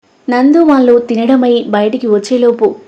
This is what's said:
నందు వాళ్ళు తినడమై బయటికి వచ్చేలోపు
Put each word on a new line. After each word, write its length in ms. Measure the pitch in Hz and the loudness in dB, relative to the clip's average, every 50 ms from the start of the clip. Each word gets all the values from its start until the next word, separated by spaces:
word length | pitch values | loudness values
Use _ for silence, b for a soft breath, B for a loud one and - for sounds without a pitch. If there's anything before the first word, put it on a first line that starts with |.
| _ _ _ _ _ - | _ _ _ _ _ -4
నందు 280 | 247 247 254 277 294 339 | -2 0 2 2 2 2
వాళ్ళు 400 | 339 311 285 269 254 247 240 240 | 2 2 2 2 2 2 2 2
తినడమై 640 | 240 240 240 220 226 240 269 262 247 247 240 240 214 - | 0 -2 -4 -4 -2 0 0 0 2 0 0 0 -2 -2
బయటికి 380 | 208 208 208 214 214 254 254 | -2 -2 -2 -2 -4 -4 -2
వచ్చేలోపు 720 | 233 208 208 202 - 254 247 240 240 240 233 220 202 - - - | -2 -2 -2 -2 -2 -2 0 0 0 0 0 0 -2 -2 -4 -12